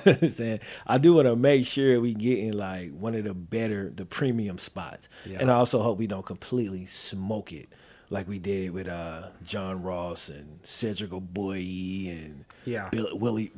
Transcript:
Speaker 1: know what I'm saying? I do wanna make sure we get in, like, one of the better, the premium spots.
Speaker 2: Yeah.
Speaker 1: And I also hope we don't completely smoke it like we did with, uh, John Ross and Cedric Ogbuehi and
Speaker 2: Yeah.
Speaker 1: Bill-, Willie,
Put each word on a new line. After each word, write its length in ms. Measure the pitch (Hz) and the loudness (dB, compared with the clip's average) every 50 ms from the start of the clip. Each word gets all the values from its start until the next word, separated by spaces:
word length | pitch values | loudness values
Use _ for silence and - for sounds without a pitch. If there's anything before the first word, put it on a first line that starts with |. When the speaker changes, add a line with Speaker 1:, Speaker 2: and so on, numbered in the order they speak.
| - | 8
Speaker 1:
know 60 | 202 147 | 6 6
what 80 | - 170 | 8 6
I'm 60 | 143 | 2
saying? 300 | - - 113 113 110 104 - - - - - | 2 0 -2 -2 -2 -4 -6 -10 -14 -10 0
I 140 | - 117 131 | 2 4 8
do 160 | 143 170 170 | 8 10 10
wanna 200 | 160 135 123 117 | 10 8 6 6
make 300 | 117 127 139 143 135 123 | 6 6 6 6 6 4
sure 340 | - - 135 139 135 127 120 | 2 0 4 6 6 6 6
we 140 | 117 120 113 | 4 2 0
get 240 | 107 110 123 127 101 | 0 0 2 2 2
in, 160 | 107 110 107 101 | 0 -2 -2 -4
like, 340 | 98 95 92 92 90 82 | -4 -4 -6 -8 -8 -10
one 240 | 69 82 101 113 113 | -10 -6 -6 -4 -4
of 80 | 110 104 | -4 -4
the 100 | 104 95 | -4 -6
better, 560 | 92 85 85 113 113 113 110 107 98 98 82 | -8 -8 -6 -4 -2 -2 -2 -2 -4 -4 -6
the 160 | - 98 95 | -8 -10 -10
premium 520 | 85 - - 147 131 117 113 107 104 90 92 | -10 -4 -2 0 0 0 0 -2 -4 -4 -4
spots. 500 | - - - 190 170 147 - - - - - - - | -6 -6 -6 -8 -10 -10 -12 -14 -18 -20 -20 -16 -14
Speaker 2:
Yeah. 140 | - 95 - | -12 -4 0
Speaker 1:
And 80 | 131 127 | 2 4
I 40 | 123 | 6
also 260 | 120 123 120 - 117 | 6 6 4 4 2
hope 160 | 107 117 104 92 | 2 2 0 0
we 100 | 113 101 | -2 -4
don't 180 | 98 95 95 | -4 -6 -8
completely 600 | - 90 87 - - 127 123 113 98 95 92 92 | -10 -10 -10 -8 -4 -2 -2 -2 -2 -4 -8 -10
smoke 680 | 92 - - - - - 98 95 101 110 107 - - | -8 -6 -6 -4 -4 -4 -4 -4 -4 -4 -6 -6 -8
it 160 | 82 73 - - - - - - - - _ _ | -12 -16 -16 -18 -20 -20 -20 -20 -20 -20 _ _
like 160 | 101 98 95 98 | -8 -8 -6 -6
we 100 | 101 95 | -8 -6
did 320 | 85 101 98 95 92 92 | -4 -4 -2 -2 -2 -4
with, 160 | 85 95 92 90 | -4 -6 -6 -6
uh, 420 | 87 85 85 85 80 80 - 92 - - 87 | -6 -6 -8 -8 -10 -10 -12 -14 -16 -16 -10
John 380 | - - 101 95 95 95 92 | -8 -6 -6 -4 -4 -6 -6
Ross 480 | 87 92 90 87 87 87 85 - - - | -4 -4 -4 -4 -4 -4 -6 -6 -6 -8
and 300 | 71 73 73 76 76 87 | -8 -12 -14 -16 -18 -18
Cedric 480 | - - - - 120 110 104 92 107 90 | -14 -10 -6 -4 -4 -4 -4 -4 -6 -8
Ogbuehi 1000 | 92 92 95 87 87 101 101 95 95 95 90 92 92 92 92 92 95 98 95 90 85 80 78 | -8 -10 -10 -8 -6 -4 -4 -4 -4 -4 -6 -6 -6 -6 -6 -4 -4 -6 -6 -6 -8 -10 -12
and 200 | 76 73 69 67 - - - - | -14 -16 -18 -20 -20 -20 -14 -8
Speaker 2:
Yeah. 240 | 127 117 107 98 92 | -6 -6 -6 -6 -4
Speaker 1:
Bill-, 260 | - 113 110 78 - 101 | -4 -4 -4 -4 -4 -2
Willie, 340 | 110 120 110 110 110 - - | -2 -2 0 -2 -4 -6 -6